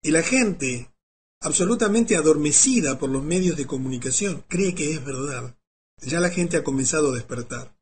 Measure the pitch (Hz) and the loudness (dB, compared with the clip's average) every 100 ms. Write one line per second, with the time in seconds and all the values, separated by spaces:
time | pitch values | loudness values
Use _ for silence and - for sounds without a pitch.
0 | - 165 165 262 226 175 135 120 120 _ | 2 2 2 2 2 0 -4 -6 -10 _
1 | _ _ _ _ 156 147 180 233 220 214 | _ _ _ _ -4 0 0 2 2 2
2 | 226 185 156 151 151 143 269 247 156 131 | 2 4 4 4 4 4 4 4 0 -2
3 | 135 135 147 180 180 147 131 135 131 127 | -2 -2 0 2 2 0 -4 -4 -4 -6
4 | 127 - 202 180 - 175 190 175 147 156 | -4 -2 -2 -6 -6 -2 -2 -2 -4 -4
5 | 135 131 143 127 120 - _ _ _ _ | -6 -8 -8 -8 -10 -14 _ _ _ _
6 | - 160 175 180 170 165 139 135 131 160 | -4 0 0 0 0 0 0 -2 0 2
7 | 147 123 110 120 120 123 120 _ | 0 -2 -6 -10 -8 -12 -14 _